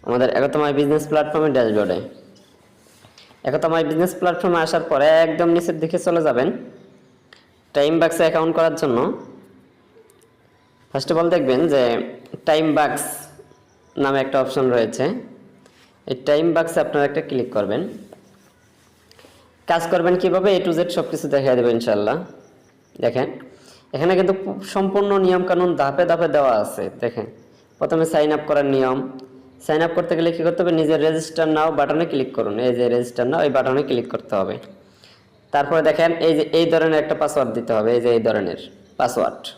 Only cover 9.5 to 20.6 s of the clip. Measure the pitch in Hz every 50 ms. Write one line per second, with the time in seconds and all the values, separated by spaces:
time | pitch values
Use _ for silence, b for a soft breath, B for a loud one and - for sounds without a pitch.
9.5 | - - _ _ _ _ _ _ _ - _ _ _ _ _ _ _ _ _ _
10.5 | _ _ _ _ _ _ _ _ - 139 - - 170 160 170 170 180 175 139 131
11.5 | 127 131 165 165 143 135 123 120 117 107 - - - - - - - - - -
12.5 | 156 156 160 156 143 151 151 139 - - - - - - - - - - - _
13.5 | _ _ _ _ _ _ _ _ _ - 139 139 139 139 131 139 139 135 127 127
14.5 | - 147 131 127 123 120 113 110 - - 131 160 233 254 - - - - - -
15.5 | - _ b b b b b b b b _ - 131 127 135 147 147 147 165 170
16.5 | 160 165 165 165 165 170 147 151 - 147 143 139 143 160 160 - 139 127 117 -
17.5 | - 107 101 98 104 131 180 220 - - - - - - _ _ _ _ _ _
18.5 | _ _ _ _ _ _ _ _ _ _ _ b b b b b b b b b
19.5 | b _ _ - 170 170 170 170 185 185 170 175 180 180 190 185 165 185 185 208
20.5 | 190 180